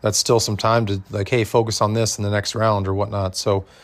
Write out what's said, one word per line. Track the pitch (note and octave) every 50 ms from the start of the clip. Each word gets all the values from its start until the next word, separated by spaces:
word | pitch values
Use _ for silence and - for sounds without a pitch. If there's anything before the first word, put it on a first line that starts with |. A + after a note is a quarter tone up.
that's | - G#2+ G2+ -
still | - - B2 A2+
some | - - G#2+
time | F#2+ - A2+ A2+ A#2 A2+
to, | G2+ G2+ G2 F#2+ -
like, | - G2+ G2+ -
hey, | - A#2+ A2
focus | - - A#2+ A2+ A2+ G#2+ -
on | A2 G#2 G#2+
this | A2+ A2+ G#2+ - -
in | G#2+
the | G2+
next | G#2 G#2 G2+ - -
round | G#2+ A2 A2+ G#2+ G2+ F#2+
or | F#2 F#2+
whatnot. | G2 G2+ - G#2+ G2+ G2 F#2+ F#2+
So, | - - A2 G2+ G2 F#2+ - - -